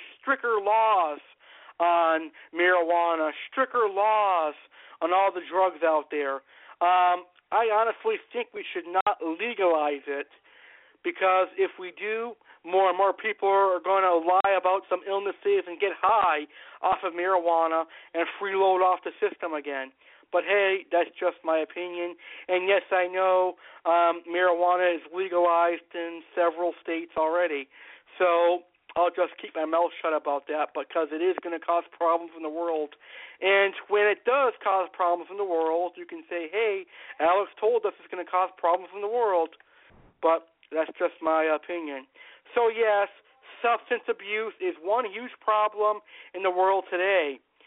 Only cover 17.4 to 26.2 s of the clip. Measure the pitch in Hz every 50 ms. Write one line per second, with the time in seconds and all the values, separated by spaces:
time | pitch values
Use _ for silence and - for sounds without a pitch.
17.4 | 165 170 165 165 165 160 160 160 160 160 - - - - - 165 165 - - -
18.4 | 202 196 190 190 196 190 185 180 185 185 180 180 - - - - 214 196 170 -
19.4 | 180 170 156 147 143 147 139 135 131 131 - _ _ _ - _ _ _ - 175
20.4 | 175 170 202 202 196 190 190 196 180 - - - 165 165 - - 180 175 170 -
21.4 | - 160 160 160 156 156 - 175 180 175 175 175 175 175 170 - - - - -
22.4 | - - 180 180 185 190 202 185 185 - 190 185 180 180 185 185 185 190 185 185
23.4 | 185 180 180 - - - - - - 170 170 170 170 170 170 170 170 170 170 180
24.4 | 185 180 170 170 175 180 180 180 180 175 170 156 - 151 165 185 190 185 175 175
25.4 | 175 175 170 170 170 175 170 165 - _ - 175 170 170 170 165